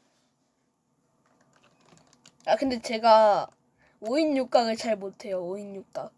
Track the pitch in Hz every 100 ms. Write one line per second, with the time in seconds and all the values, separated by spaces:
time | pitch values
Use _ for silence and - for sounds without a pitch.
0 | _ _ _ _ _ _ _ _ _ _
1 | _ _ _ _ _ _ _ _ _ -
2 | _ _ _ _ - - 269 247 - 220
3 | 226 220 214 180 131 _ _ _ _ _
4 | 214 277 311 269 254 254 226 220 240 208
5 | 196 - 220 185 175 196 202 196 - 147
6 | 135